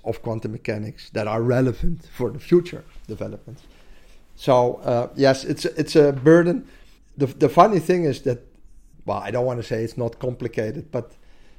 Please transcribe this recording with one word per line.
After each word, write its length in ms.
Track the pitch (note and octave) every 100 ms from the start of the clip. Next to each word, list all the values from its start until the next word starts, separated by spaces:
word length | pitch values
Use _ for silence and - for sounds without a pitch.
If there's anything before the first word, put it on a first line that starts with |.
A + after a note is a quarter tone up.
of 180 | A2+ -
quantum 300 | A#2 A2 G#2+
mechanics 580 | A2 - G#2+ G#2+ - -
that 160 | A2+ G#2+
are 140 | A2
relevant 680 | A#2+ B2+ C3 A2+ E3+ D#3+ -
for 160 | - A#2
the 100 | D3+
future 440 | - F3 E3+ - - - -
developments. 560 | G#2 G2+ G#2 - B2+ - - - - - - - -
So, 400 | D3 B2+ B2 -
uh, 260 | C#3 A#2+ B2 -
yes, 300 | C3+ C3+ -
it's, 180 | D3
it's 320 | E3+ D#3 D3+ D#3+
a 160 | C#3+
burden. 560 | C3+ C#3+ E3+ E3+ D#3+ - - - - - -
The, 100 | C3
the 220 | - D3
funny 300 | E3+ G#3 F#3
thing 240 | E3 F3+
is 180 | D#3 B2
that, 220 | B2+ A#2 - - - - - - -
well, 120 | G2+
I 140 | G2+
don't 140 | A#2+ B2+
want 160 | A#2+
to 60 | -
say 160 | A2+
it's 140 | A2+ -
not 220 | A#2 -
complicated, 720 | B2+ A#2+ A#2+ B2 A2 D#3 -
but 200 | B2 - - - - -